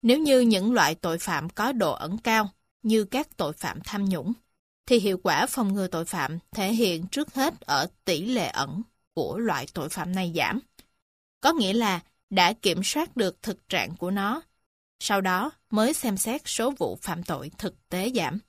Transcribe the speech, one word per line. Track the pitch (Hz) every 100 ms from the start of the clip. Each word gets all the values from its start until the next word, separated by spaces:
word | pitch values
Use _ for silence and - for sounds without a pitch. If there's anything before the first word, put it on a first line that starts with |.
Nếu | 233 269
như | 302 262
những | 240 202 202
loại | 240 147
tội | 160 175 170
phạm | - 160 156
có | - 226
độ | 254 175
ẩn | 127 156 208
cao, | - 220 202 _ _ _
như | 220 220
các | 208 262 302 -
tội | 156
phạm | 160 175 -
tham | - 208
nhũng, | 196 180 160 240 _ _ _ _ -
thì | 240
hiệu | 196 185
quả | 185 147 233
phòng | - 208
ngừa | 202 185
tội | 165
phạm | 165 185 135 165 _
thể | - 196
hiện | 226 220 165 180
trước | - 294
hết | - 277 -
ở | - 139 151 _
tỷ | - 156 202
lệ | 247 170
ẩn | - 139 160 233 _ _
của | - 104 165
loại | 226 143 135
tội | - 156
phạm | 175 175
này | 190 180 165
giảm. | 117 240 - _ _ _ _ _ _ _
Có | 277
nghĩa | 330 196
là | 214 220 180 - _ _
đã | 190 175
kiểm | 233 202 165
soát | 196 294 330 -
được | 190 -
thực | - 196 _
trạng | 180 110 175
của | 175
nó, | 196 196 277 - _ _ _ _ _
sau | - 202
đó | 190 180 262 - _
mới | 214 226
xem | 320 240 190
xét | - 269
số | - - 233 285
vụ | 131 90
phạm | - 170
tội | 175 151 135 -
thực | 202 - _
tế | 180 202
giảm. | 247 151 190